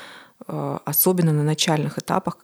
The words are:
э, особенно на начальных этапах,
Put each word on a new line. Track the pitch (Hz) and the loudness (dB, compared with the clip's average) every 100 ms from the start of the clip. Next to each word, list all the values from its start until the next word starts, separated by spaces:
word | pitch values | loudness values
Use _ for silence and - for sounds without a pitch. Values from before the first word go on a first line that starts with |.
| - - - _ - | -18 -20 -20 _ -8
э, | 151 143 139 - | -6 -4 -4 -4
особенно | 147 185 180 165 | 0 2 4 4
на | 151 | 4
начальных | 151 156 - 156 147 - | 2 2 2 2 0 -4
этапах, | - 175 185 - | -2 -2 -2 -6